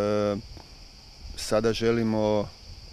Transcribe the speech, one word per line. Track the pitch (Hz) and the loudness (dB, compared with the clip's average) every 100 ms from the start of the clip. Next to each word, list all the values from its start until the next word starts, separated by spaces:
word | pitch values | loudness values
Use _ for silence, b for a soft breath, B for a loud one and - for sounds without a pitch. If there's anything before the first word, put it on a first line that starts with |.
| 104 104 104 101 - - - - - - - - - - | 2 2 2 0 -6 -16 -18 -20 -20 -20 -20 -14 -12 -10
sada | - 110 113 | 0 2 2
želimo, | 104 113 117 113 110 107 107 101 - - - - | 2 2 4 2 2 4 2 0 -8 -16 -16 -12